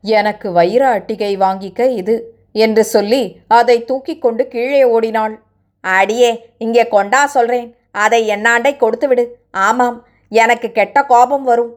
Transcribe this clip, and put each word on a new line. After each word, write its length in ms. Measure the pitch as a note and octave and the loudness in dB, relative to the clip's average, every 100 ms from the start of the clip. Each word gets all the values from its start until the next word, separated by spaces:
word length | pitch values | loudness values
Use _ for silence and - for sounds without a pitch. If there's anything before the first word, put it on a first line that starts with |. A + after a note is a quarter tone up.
"எனக்கு 480 | G3+ G#3+ G#3 G#3 G3+ | 0 0 0 -4 -2
வைர 300 | F3 F3 A3+ C4+ | 2 2 2 0
அட்டிகை 460 | G#3+ F#3 G#3+ G3+ G3 | 0 -4 -6 -6 -2
வாங்கிக்க 420 | F#3+ F#3+ F#3+ F3+ | -2 -2 -10 -4
இது" 360 | B3+ A#3 F#3 A3+ A#3 _ _ | -2 -2 -4 -4 -6 _ _
என்று 320 | G#3+ A3 A3 | -2 0 2
சொல்லி 380 | G#3+ G#3+ G#3 C4+ G3+ - _ | 2 0 0 -2 -2 -10 _
அதை 360 | A3+ A#3+ A#3+ | 2 4 0
தூக்கி 340 | A#3 C4 C4+ D#4+ | 0 -8 -6 -4
கொண்டு 300 | A#3+ A3+ C4+ | -4 -2 -6
கீழே 360 | A#3 B3 C#4 | -4 -2 2
ஓடினாள். 500 | B3+ A3+ A3+ A3 A3 A3 _ _ _ _ | 2 2 -2 -4 -4 -8 _ _ _ _
"அடியே, 500 | F#3 F#3+ G3+ A3+ A#3+ A3+ - _ | -2 0 0 2 0 0 -10 _
இங்கே 300 | A3+ A#3 A#3 | -2 0 2
கொண்டா 380 | G#3 G3+ B3+ C#4+ | 0 0 0 0
சொல்றேன், 500 | C#4 A#3 A#3+ A#3+ _ _ | 0 -2 -2 -6 _ _
அதை 380 | G3 G#3+ A#3 A3 | -2 0 2 0
என்னாண்டை 440 | G#3 A3+ A#3 B3+ C#4+ | -2 0 2 0 0
கொடுத்துவிடு. 500 | A3+ A3+ C#4+ B3 A#3+ - _ | -2 -2 -2 0 -2 -8 _
ஆமாம், 560 | F#3+ G3 B3 B3 A#3 _ _ _ | -2 -2 0 -2 -4 _ _ _
எனக்கு 380 | G#3+ A3+ A#3 A#3 | 0 2 0 -2
கெட்ட 320 | A3+ G3+ C#4 | -2 0 0
கோபம் 380 | C#4 A#3+ B3 C#4 | 2 4 4 0
வரும்" 320 | C4 A#3 A#3 | 0 0 -2